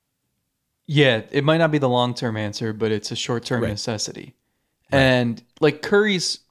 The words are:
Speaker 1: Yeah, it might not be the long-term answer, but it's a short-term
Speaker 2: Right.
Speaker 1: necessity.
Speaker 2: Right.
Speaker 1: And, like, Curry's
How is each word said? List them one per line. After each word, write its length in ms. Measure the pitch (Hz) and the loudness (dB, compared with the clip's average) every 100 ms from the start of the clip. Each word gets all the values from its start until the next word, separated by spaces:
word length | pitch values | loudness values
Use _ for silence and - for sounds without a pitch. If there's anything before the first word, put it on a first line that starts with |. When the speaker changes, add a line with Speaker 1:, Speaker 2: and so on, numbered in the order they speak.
| _ _ _ _ _ _ _ _ - | _ _ _ _ _ _ _ _ -2
Speaker 1:
Yeah, 320 | 147 135 113 - | 4 4 4 0
it 140 | 143 | 0
might 140 | 139 160 | 2 2
not 120 | 165 | 2
be 60 | 151 | 2
the 120 | 131 | 2
long-term 480 | 123 123 120 123 107 | 2 0 -2 -4 -4
answer, 340 | 104 - 113 | -6 -6 -6
but 180 | 107 110 | -4 -2
it's 200 | 104 - | -2 -4
a 60 | 117 | -8
short-term 460 | - 117 - 123 | -6 -6 -4 -4
Speaker 2:
Right. 60 | 110 | -4
Speaker 1:
necessity. 640 | 101 - 107 - - - - _ _ _ _ - | -4 -6 -6 -8 -12 -18 -20 _ _ _ _ -2
Speaker 2:
Right. 100 | 139 | 2
Speaker 1:
And, 420 | 131 127 120 113 - - | 4 4 0 -4 -12 0
like, 220 | 151 151 | 0 0
Curry's 560 | - 202 214 185 - - _ | 0 2 2 0 -4 -6 _